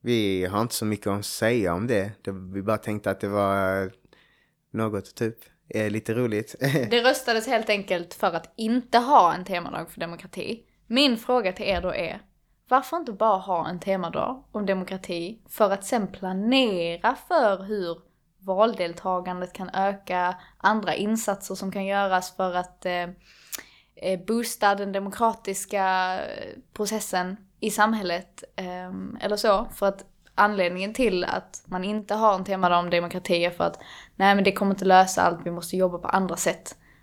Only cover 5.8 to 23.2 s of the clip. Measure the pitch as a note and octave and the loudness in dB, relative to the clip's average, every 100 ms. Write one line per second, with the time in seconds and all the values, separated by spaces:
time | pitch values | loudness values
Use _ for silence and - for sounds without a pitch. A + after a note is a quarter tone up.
5.8 | G#2+ G#2+ - A2+ B2 G#2+ A2 - C#3 C#3+ | -2 -2 -2 -2 0 -2 -4 -4 0 0
6.8 | A2+ A#3+ B3 C4 - A3+ A3+ A#3 A3+ G#3 | 2 2 2 2 0 -2 0 -2 0 -2
7.8 | G3 F3+ F3 - G3+ E3 - - A3 B3 | 0 -4 -4 -2 -2 -2 -8 -6 -2 -2
8.8 | - A#3 B3 C#4+ F3 E3+ F#3 F3 F3 - | 4 2 8 8 8 4 -2 -4 -4 -8
9.8 | E3 - E3+ E3+ F#3 - - A3+ _ _ | -8 -8 -8 -8 -14 -10 -8 -8 _ _
10.8 | _ A#3 C#4+ A3+ - B3 F#3+ F#3 G3 F3+ | _ 2 2 2 2 2 2 -2 -2 -2
11.8 | F3+ - E3+ F#3+ _ _ _ _ _ B3+ | -2 -4 -6 -8 _ _ _ _ _ 0
12.8 | C4 E4+ C#4+ G3 A3+ F#3+ F#3 F3 D#3+ F3+ | 2 -6 -6 0 2 2 0 -2 -2 -6
13.8 | - F#3+ E3+ - - C4 - G#3+ G3 F#3+ | -2 -2 -2 -2 -4 -4 -10 -6 -2 -2
14.8 | F3+ F#3+ - F3 E3+ A3 _ - G#3 G3 | -2 -10 -6 -6 -6 -10 _ 2 2 2
15.8 | - B3 F#3+ - F#3 F#3 G#3+ C4+ B3 F#3 | -2 -2 -2 -6 -6 -2 2 4 4 2
16.8 | E3+ E3+ A3 C#4 - F4 A3+ F#3+ F#3+ G#3+ | -2 0 0 -2 0 2 4 2 -4 -4
17.8 | F3 E3 _ _ _ _ F#3+ F#3+ A3 G3+ | -4 -6 _ _ _ _ -4 2 2 2
18.8 | E3+ E3+ F#3+ F#3 F3+ F3+ F3+ - G3 - | -4 -4 -2 -2 -2 -8 -8 -10 -8 -2
19.8 | G3 G3 - F3+ F3+ F#3 - _ F#3+ G#3+ | -2 -2 -4 -2 -2 -4 -12 _ 2 2
20.8 | G3 - G#3 A3+ G#3+ G3 - F#3+ F#3+ F#3+ | 0 -2 0 -2 -2 -4 -6 -8 -6 -4
21.8 | G3 G3 G3 F#3 F#3 - F#3 F3+ F3+ - | -2 0 2 0 -2 -4 -2 -2 -6 -8
22.8 | F#3 F3 F3 F#3 | -4 -4 -4 -10